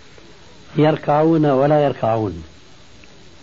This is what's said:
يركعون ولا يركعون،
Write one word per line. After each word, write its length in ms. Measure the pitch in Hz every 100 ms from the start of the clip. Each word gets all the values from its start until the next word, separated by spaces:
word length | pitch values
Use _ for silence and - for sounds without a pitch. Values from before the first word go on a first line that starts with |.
| - - - - - - - -
يركعون 680 | 151 151 - 147 160 165 151
ولا 400 | 131 143 151 143
يركعون، 580 | 123 113 113 104 85 80 - - - - - - - - -